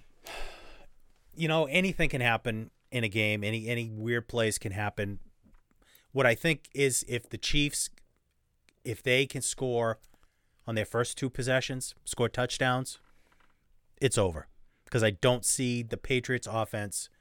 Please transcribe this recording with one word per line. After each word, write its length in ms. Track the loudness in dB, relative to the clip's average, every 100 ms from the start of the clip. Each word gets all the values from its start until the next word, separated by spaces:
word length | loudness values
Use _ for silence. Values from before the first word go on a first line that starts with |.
| -20 -20 -14 -8 -8 -10 -18 -20 -20 -20 -20 _ _
You 120 | -2 2
know, 180 | 2 4
anything 420 | 2 2 2 2
can 120 | 2
happen 500 | 2 2 0 -4 -6 _ _
in 140 | -2
a 40 | 0
game. 360 | 2 2 2
Any, 240 | 0 -2 -2
any 220 | -4 -4
weird 360 | -4 -2 -2 -2
plays 300 | 0 2 0
can 140 | -4
happen. 480 | -4 -4 -2 -4 -6 -12 -20 _ -20 _ _ _ _ _
What 140 | 2 4
I 80 |
think 340 | 4 2 0 -4
is 300 | 2 2 2 -2
if 200 | -4 -4
the 100 | -6
Chiefs, 520 | 0 2 2 0 -6 -8 -20 _ _ _ _ _ _ _
if 180 | -8 -4
they 240 | 2 2 2
can 160 | -2
score 560 | -6 -4 -2 0 0 -2 -10 -20 _ _ _ _ -6
on 80 |
their 100 | -4
first 320 | 0 0 -2 -2
two 140 | -4
possessions, 640 | -2 0 0 0 -6 -8 -12
score 240 | -10 -2 0
touchdowns, 720 | 0 -4 0 0 0 -2 -10 -20 _ _ _ _ _ _ _ _ 0
it's 180 | 2 4
over. 300 | 2 0 -10 -20 -20 _ -4
'Cause 140 | 2
I 60 | 2
don't 340 | 4 2 2
see 380 | 0 0 0 -2
the 140 | -4 -8
Patriots 500 | -2 -2 0 -4 -2
offense 600 | -4 -2 -4 -6 -8 -10 _